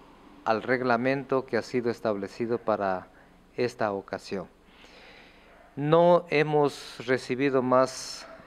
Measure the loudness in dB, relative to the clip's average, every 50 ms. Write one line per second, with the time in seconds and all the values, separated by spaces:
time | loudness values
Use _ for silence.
0 | -20 -20 -20 -20 -20 -20 -20 -8 -2 -2 -2 0 0 0 0 0 2 2 0 2
1 | 2 0 -2 -2 -2 -2 -2 -2 -2 -2 -2 -4 -2 -2 -4 -2 -2 -2 -4 -2
2 | -2 -2 -2 -2 -4 -8 -6 -6 -4 -4 -4 -2 -2 -2 -2 0 0 -2 -2 -4
3 | -6 -12 -18 -20 -20 -20 -20 -20 -20 _ _ -4 -4 -4 -2 -2 -4 -2 -2 -4
4 | -6 -8 -10 -10 -8 -8 -8 -8 -8 -10 -16 _ _ -20 -20 -20 -20 -20 -20 -20
5 | -20 -20 -20 -20 -20 -20 -20 -20 -20 -20 -20 -20 -20 -14 -8 -4 0 4 4 6
6 | 8 6 6 4 4 2 0 2 2 2 2 2 2 2 0 -4 -12 -16 -16 -10
7 | -2 -2 -2 -2 0 -4 -2 0 0 2 2 2 2 4 4 4 4 2 0 -6
8 | -12 -12 -14 -14 -16 -18 -20 -20 -20